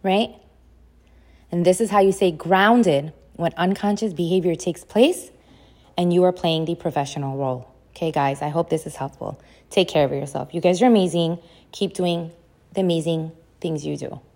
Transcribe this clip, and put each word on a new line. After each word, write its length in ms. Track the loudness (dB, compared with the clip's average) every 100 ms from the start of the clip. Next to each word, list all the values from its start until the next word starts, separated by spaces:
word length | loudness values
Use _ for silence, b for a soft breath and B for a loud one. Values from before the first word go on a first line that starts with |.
right? 320 | 0 0 0 -8 _ _ _ _ _ _ b b b b b
And 140 | 0
this 160 | 2 2
is 100 | 2
how 100 | 4
you 120 | 4
stay 180 | 4 0
grounded 800 | 0 0 4 6 4 4 2 -2 -14 _ -6
when 160 | -6 -2
unconscious 560 | -2 0 -2 -2 -4
behavior 420 | -4 0 0 0
takes 300 | -2 -4 -8
place 460 | -4 2 2 2 -10 b b b b b b -2
and 160 | 2
you 120 | 4
are 80 | 4
playing 320 | 2 -2 -2
the 100 | -2
professional 640 | -4 -4 -4 -4 -6 -6 -4
role. 320 | -4 -6 -10 _ _
Okay, 200 | -8 -4
guys, 320 | 0 -2 -2
I 60 | -4
hope 220 | -4 -2
this 160 | -4 -6
is 100 | -10
helpful. 420 | -12 -10 -12 -12 b b b
Take 180 | -2 0
care 160 | 2
of 80 | 0
yourself. 400 | -2 -6 -8 -8
You 80 | -2
guys 220 | 0 4
are 40 | 4
amazing. 520 | 4 4 0 -2 -4 b b b
Keep 240 | -8 -8
doing 380 | -2 -2 -2 -6 -14 _ _ _
the 80 | -2
amazing 520 | 0 0 0 -4 -4 -12 _ _
things 220 | -6 -6 -6
you 100 | -8
do. 240 | -8 -12 _